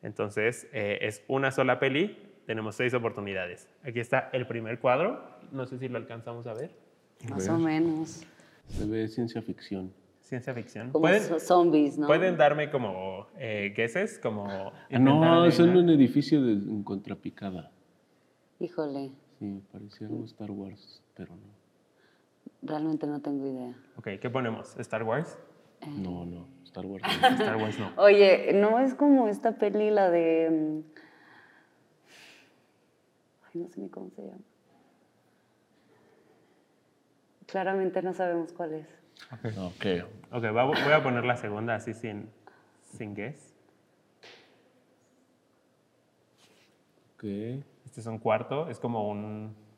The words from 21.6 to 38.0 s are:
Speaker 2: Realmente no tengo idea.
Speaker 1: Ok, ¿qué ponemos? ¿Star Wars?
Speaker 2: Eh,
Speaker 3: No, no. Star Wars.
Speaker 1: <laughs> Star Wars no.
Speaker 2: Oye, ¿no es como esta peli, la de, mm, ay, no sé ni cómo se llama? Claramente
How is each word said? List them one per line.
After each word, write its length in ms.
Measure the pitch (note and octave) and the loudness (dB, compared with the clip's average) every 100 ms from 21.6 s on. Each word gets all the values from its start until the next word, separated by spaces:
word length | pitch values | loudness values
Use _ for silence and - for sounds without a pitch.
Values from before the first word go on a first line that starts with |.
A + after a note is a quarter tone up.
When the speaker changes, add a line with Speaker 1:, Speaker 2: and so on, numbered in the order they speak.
| _ _ _ _ _ _ _ _ - _ | _ _ _ _ _ _ _ _ -20 _
Speaker 2:
Realmente 440 | - D3+ D#3 D3+ D3 | -8 -6 -4 -4 -4
no 120 | C#3+ | -6
tengo 240 | D3 C#3+ C3+ | -6 -6 -6
idea. 280 | C3 B2 B2 - - | -8 -12 -16 -20 -14
Speaker 1:
Ok, 100 | A2+ G2 | -12 -8
¿qué 80 | B2+ | -6
ponemos? 480 | B2+ B2 A2+ - - | -4 -4 -6 -12 -14
¿Star 240 | - A2+ | -8 -6
Wars? 340 | A2 B2 E3 - - _ _ _ | -2 -4 -4 -12 -20 _ _ _
Speaker 2:
Eh, 60 | D3+ | -14
Speaker 3:
No, 360 | C#3+ F#2 F2+ F2+ | -10 -8 -8 -10
no. 220 | F2 F2 - - | -12 -16 -20 -20
Star 140 | - F#2 | -14 -12
Wars. 180 | F#2+ | -8
Speaker 1:
<laughs> 180 | - - B3+ B3+ | -6 2 4 4
Star 180 | G#3+ A3 | 0 0
Wars 200 | G#3+ G#3 | -2 -4
no. 140 | G3 - | -8 6
Speaker 2:
Oye, 560 | G3+ G3+ G3 F3+ - | 8 10 8 8 4
¿no 260 | F#3+ G#3 A3+ | 4 4 4
es 140 | C4+ | 2
como 340 | B3+ D4 C4+ A3+ | 2 6 6 6
esta 300 | G3+ A3+ A3 | 0 -2 0
peli, 340 | G#3 G3+ G#3+ | 0 2 2
la 180 | G#3 F#3+ | 4 4
de, 400 | E3+ E3 E3 E3 | 4 4 2 2
mm, 340 | D#3+ D#3 D#3 D#3 - - _ - - - _ _ _ _ _ _ - - - _ _ _ _ _ _ _ _ _ _ _ | 2 0 -4 -10 -20 -20 _ -20 -20 -20 _ _ _ _ _ _ -20 -20 -20 _ _ _ _ _ _ _ _ _ _ _
ay, 160 | E3+ | -12
no 80 | F3 | -10
sé 120 | - | -12
ni 80 | G3 | -14
cómo 200 | E3+ F#3+ | -12 -16
se 100 | G3 | -14
llama? 180 | - F#3+ - _ _ _ _ _ _ _ _ _ _ _ _ _ _ _ _ _ _ _ _ _ _ _ _ _ _ _ _ _ - | -16 -16 -20 _ _ _ _ _ _ _ _ _ _ _ _ _ _ _ _ _ _ _ _ _ _ _ _ _ _ _ _ _ -8
Claramente 560 | F#3+ F#3 G3 F#3+ F#3 | -4 -2 0 0 -2